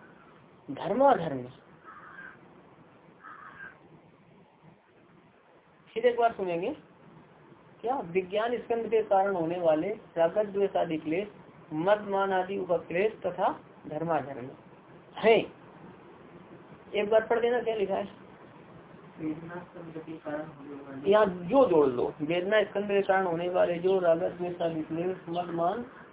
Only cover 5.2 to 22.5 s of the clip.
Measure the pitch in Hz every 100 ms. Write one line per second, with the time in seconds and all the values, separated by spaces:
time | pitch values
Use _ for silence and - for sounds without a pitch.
5.2 | _ _ _ _ _ _ _ 226 240 233
6.2 | 233 - 185 170 208 302 - - - -
7.2 | - - - - - - 226 269 170 175
8.2 | 180 202 233 240 - 233 220 220 214 196
9.2 | 202 185 160 180 165 156 185 226 - 170
10.2 | 165 202 214 196 196 180 170 160 151 165
11.2 | 208 - - - - 156 180 208 202 196
12.2 | 196 185 180 196 185 165 - 170 214 -
13.2 | 185 175 220 - - - - 151 165 156
14.2 | 135 131 131 - - - - - - -
15.2 | 214 220 - - - - - - - -
16.2 | - - - - - - - 208 208 220
17.2 | 220 233 233 240 226 220 190 196 202 -
18.2 | - - - - - - - - - 170
19.2 | 156 156 165 175 175 180 165 - - 160
20.2 | 156 151 - 143 143 277 269 269 196 214
21.2 | 208 180 175 269 254 165 139 120 - -
22.2 | 151 175 185